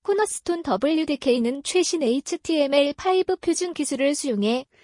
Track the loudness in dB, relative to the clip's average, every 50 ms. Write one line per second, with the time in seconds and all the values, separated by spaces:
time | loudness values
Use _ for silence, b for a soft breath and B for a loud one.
0 | -4 -2 0 0 0 -2 -4 -6 -4 -4 -4 -4 -2 -2 -2 0 0 0 0 0
1 | 0 -2 -4 -2 0 0 2 2 0 -2 -2 -4 -6 -2 0 0 2 2 0 0
2 | 0 0 0 0 -2 -4 -8 -6 -4 -2 0 2 2 2 4 2 2 2 -2 -2
3 | 0 2 2 2 2 2 -2 0 0 -2 0 0 -2 -4 -4 -4 -4 -4 -2 0
4 | 2 0 0 0 -2 -2 0 0 2 0 0 -2 -4 b b b